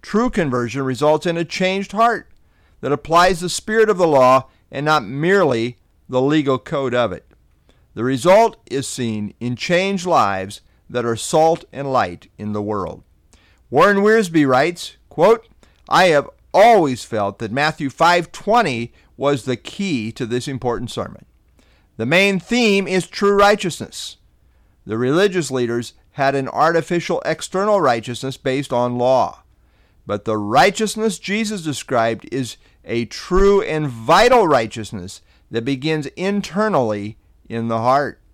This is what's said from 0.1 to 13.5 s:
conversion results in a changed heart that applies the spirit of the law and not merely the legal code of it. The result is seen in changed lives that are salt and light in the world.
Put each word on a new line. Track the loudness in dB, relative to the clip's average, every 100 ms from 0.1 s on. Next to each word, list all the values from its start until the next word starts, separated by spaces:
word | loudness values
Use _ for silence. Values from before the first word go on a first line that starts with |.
| -2 0
conversion | 0 -2 -2 -2 -4
results | -4 0 0 2 0
in | -4
a |
changed | -6 -2 -2 -2 -6
heart | 0 0 0 -8 _ _ _ _ _
that | -4
applies | -4 0 4 4 2
the | -4
spirit | -6 -2 2 2
of | 4
the | 4
law | 6 6 4 2 _ _
and | -6 0
not | 0
merely | -2 -4 2 4 4 2 -2 -6 _ _ _
the | 0
legal | 2 2 2 -2
code | -2 -4 -2
of | 0 0
it. | -4 _ _ _ _ _ _ _ -6
The |
result | -4 0 4 6 6 0 _
is | -8 -6
seen | -6 -6 -4 -8 -8
in | -8 -6
changed | -2 -2 0 -4 0
lives | 2 2 -2 -8 -14 _ _ _
that | -6 -4
are | -4
salt | -2 0 2 0 -6
and | -12 -4
light | -2 -2 -6 -20 _
in | -8
the | -6
world. | -6 -6 -6 -10 _ _ _ _ _